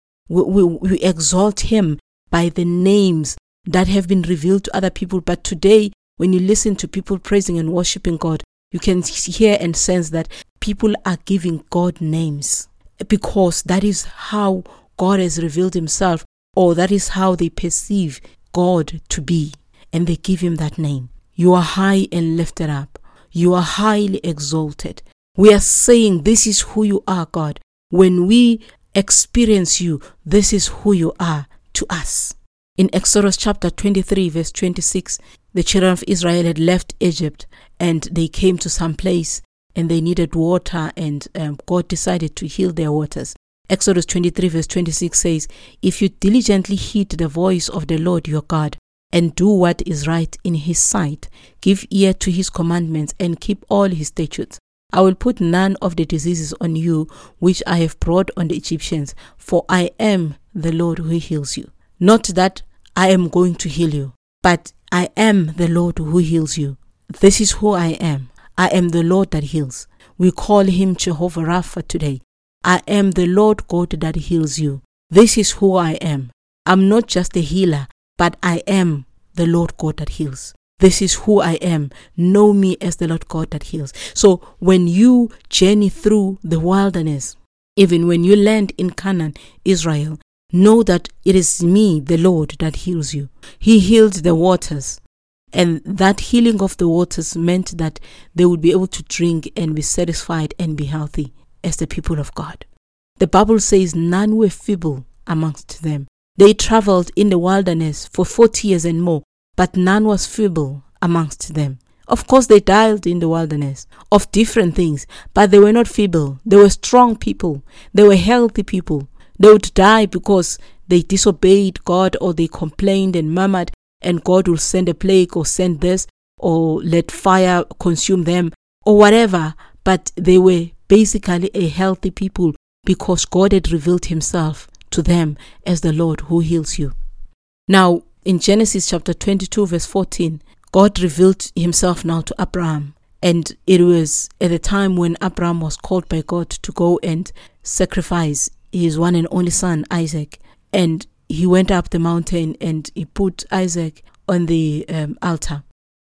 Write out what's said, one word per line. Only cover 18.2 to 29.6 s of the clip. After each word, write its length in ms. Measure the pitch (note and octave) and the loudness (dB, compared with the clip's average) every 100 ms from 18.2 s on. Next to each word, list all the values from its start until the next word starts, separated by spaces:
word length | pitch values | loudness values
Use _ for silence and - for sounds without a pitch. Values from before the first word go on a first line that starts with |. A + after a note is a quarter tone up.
| - _ _ | -20 _ _
God 500 | F3+ F3+ F3+ D3+ E3 - | -2 2 0 -2 -10 -10
to 120 | - | -10
be, 320 | C#3 E3+ D3+ - _ _ - | -2 -2 -2 -10 _ _ -8
and 140 | E3 E3+ | -4 -2
they 100 | D#3+ | -2
give 240 | - F#3 | -4 -2
him 140 | F3 D#3+ | -2 -2
that 220 | D#3 - | -6 -4
name. 320 | D3+ C#3 B2 - _ | -6 -6 -10 -20 _
"You 200 | - F3+ | 0 4
are 100 | F3+ | 4
high 440 | E3 F#3+ F#3+ G3 F#3+ | 2 -2 0 0 0
and 260 | F3 E3 E3 | -2 -2 -2
lifted 320 | E3 - D#3 | -4 -6 -6
up. 300 | C#3+ C#3+ - - _ _ | -6 -8 -18 -20 _ _
You 220 | E3+ F3 | 0 2
are 100 | F3+ | 2
highly 560 | E3 - G#3+ G#3 G#3 F#3+ | -2 -2 0 0 -2 -4
exalted." 760 | F3 D3 C#3+ D#3+ D3+ D3 - - - _ _ - | -6 -8 -4 -4 -4 -8 -14 -14 -20 _ _ 6
We 160 | G#3 | 8
are 80 | G3+ | 8
saying, 640 | - - - A#3+ A3 F3 | 4 2 4 6 6 2
"This 220 | D3 A3+ A3 | 2 2 2
is 160 | G3+ | -2
who 220 | - G#3+ | -4 -2
you 200 | G#3+ G3 - | 0 -2 -2
are, 200 | F#3 D#3+ | -4 -4
God." 280 | E3+ D3+ C#3+ - _ _ | -4 -6 -8 -18 _ _
When 380 | F3 F#3 F3+ F3+ | 4 6 4 4
we 340 | A#3+ A#3+ A3 - _ _ | 6 4 2 -6 _ _
experience 880 | G3 G3 - - A#3+ A#3 G#3 | -4 0 0 0 0 2 2